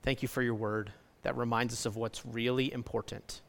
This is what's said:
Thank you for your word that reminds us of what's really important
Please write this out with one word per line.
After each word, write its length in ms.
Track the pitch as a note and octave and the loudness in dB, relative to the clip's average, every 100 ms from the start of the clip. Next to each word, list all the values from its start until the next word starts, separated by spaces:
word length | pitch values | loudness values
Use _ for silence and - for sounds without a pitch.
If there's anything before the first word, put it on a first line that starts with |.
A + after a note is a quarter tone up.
Thank 200 | - C3 | 0 0
you 60 | B2+ | 0
for 140 | - | 2
your 120 | B2 | 2
word 380 | A2+ A2 G#2+ G#2 - - _ | 2 0 0 -2 -10 -20 _
that 140 | - B2+ | -2 0
reminds 360 | A#2+ A#2 A#2+ | 2 2 2
us 140 | A#2 A#2 | 0 -2
of 100 | A2 | 0
what's 300 | A2+ - B2 | -2 -4 -8
really 460 | A#2 A#2 B2+ C3+ | 0 2 4 2
important 680 | - A2+ A2+ - - - - | 0 -2 -2 -2 -8 -10 -14